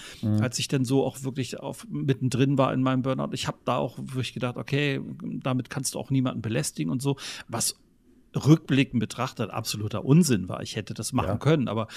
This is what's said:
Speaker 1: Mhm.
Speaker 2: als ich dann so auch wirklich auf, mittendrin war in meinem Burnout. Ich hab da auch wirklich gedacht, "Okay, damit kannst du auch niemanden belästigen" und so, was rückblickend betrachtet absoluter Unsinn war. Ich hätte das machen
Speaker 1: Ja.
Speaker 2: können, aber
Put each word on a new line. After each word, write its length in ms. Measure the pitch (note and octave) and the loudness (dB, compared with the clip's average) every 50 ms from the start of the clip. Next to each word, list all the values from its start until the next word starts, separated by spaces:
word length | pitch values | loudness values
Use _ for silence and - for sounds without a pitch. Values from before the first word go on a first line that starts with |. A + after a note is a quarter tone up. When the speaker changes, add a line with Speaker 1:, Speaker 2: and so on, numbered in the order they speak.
| - - - - | -14 -16 -12 -4
Speaker 1:
Mhm. 160 | - A2 G#2+ G#2+ | 0 2 2 4
Speaker 2:
als 180 | G#2+ G#2+ A#2 - | 2 2 0 -2
ich 80 | - - | -4 0
dann 180 | - C#3 B2+ | 0 0 2
so 200 | A#2 C3+ C3+ - | 4 4 2 2
auch 180 | C3 - - C#3 | 2 -2 -4 -8
wirklich 360 | C3+ A#2 - B2+ - - - | -6 -4 -4 -4 -6 -6 -10
auf, 280 | - C#3+ - - - A#3 | -8 -10 -10 -10 -12 -8
mittendrin 680 | E3+ D3 D3+ C#3 C#3 - C3 B2+ - A#2 C#3 C3+ C#3+ C3 | -6 -4 0 0 0 2 2 0 4 4 4 4 4 4
war 160 | C3+ - G#2 | 4 2 2
in 100 | B2+ C3 | 2 2
meinem 180 | C3 C3 B2+ | 2 2 2
Burnout. 320 | B2 C3+ C3 C3+ C#3+ C#3+ - | 0 0 0 -2 -2 -4 -4
Ich 140 | C#3 - - | -4 -4 -4
hab 180 | - - _ | -6 -4 _
da 120 | - B2 C#3 | -2 0 0
auch 200 | C#3+ B2+ - - | -2 -4 -4 -8
wirklich 360 | C3+ C3+ C3 B2+ A#2+ - - | -10 -6 -4 -4 -4 -4 -4
gedacht, 240 | C#3+ C3 B2 B2 B2 | -4 -4 -4 -4 -6
"Okay, 440 | A#2+ - - C#3 D3 C#3+ C3+ C3+ C3+ - C3+ C#3+ - | -6 -2 0 0 0 0 0 -2 -4 -8 -10 -10 -8
damit 460 | - - B2 - C#3 B2+ B2+ B2 - | -8 -8 -4 -2 -2 -2 -2 -2 -4
kannst 260 | - C3+ C3+ - - | -6 -4 -4 -4 -4
du 40 | - | -6
auch 100 | - - | -4 0
niemanden 300 | C3+ C3+ B2+ B2+ - B2 | 2 2 2 2 -2 -2
belästigen" 500 | A2+ A2+ A2 C#3 D3+ - - - D3+ D#3+ | -4 -2 -2 -2 -2 -2 -4 -4 -2 -2
und 100 | D#3+ B2+ | -2 0
so, 160 | C3+ C#3 C#3 - - - - - - - | 0 0 0 -2 -4 -12 -12 -12 -12 -8
was 320 | - - - - - - _ _ _ _ _ _ _ _ _ _ - | -6 -4 -2 -4 -4 -6 _ _ _ _ _ _ _ _ _ _ -6
rückblickend 640 | C3 - C3+ D#3 D#3+ - - C#3+ C3 C#3 B2+ - A#2+ | 0 6 6 6 6 6 2 4 4 4 2 2 0
betrachtet 500 | A2 - - - A#2+ C3 - - A#2 F#2 | 0 0 -2 -4 -4 -4 -2 -4 -6 -4
absoluter 540 | - A2 A2+ - - A2 G#2 G#2 - G2+ - | -4 -6 -6 -4 -4 -4 -4 -4 -4 -4 4
Unsinn 440 | - C#3 E3 F#3 D3 B2 F#2+ F#2 F2 | 6 8 8 8 6 4 2 2 -4
war. 120 | - - | -6 -8
Ich 140 | - - - | -8 -6 -6
hätte 180 | A2+ G2+ - A2 | -6 -6 -6 -6
das 200 | - A2 - - | -6 -6 -2 -2
machen 140 | B2 G2+ F#2+ | 0 0 0
Speaker 1:
Ja. 100 | G2+ A2+ | -2 0
Speaker 2:
können, 300 | - C3+ D#3+ D#3+ B2 G#2 | 4 4 4 4 2 0
aber 200 | G#2 A2+ G#2+ - - | 0 -2 -4 -4 -8